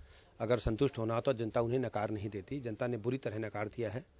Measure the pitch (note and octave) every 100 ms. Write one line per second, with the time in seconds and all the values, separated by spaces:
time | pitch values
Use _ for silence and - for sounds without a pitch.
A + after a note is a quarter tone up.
0 | - - - - A2 A#2+ A#2 A2 C#3 -
1 | A2+ A#2 B2+ A#2 A2+ B2 A#2 C3 A#2+ G#2+
2 | G#2+ A2 G#2+ G2+ F2+ C#3+ A#2+ G#2+ B2 A#2+
3 | A2 C3 A#2+ G#2+ A2 G#2 G#2 - A2 A2+
4 | E3+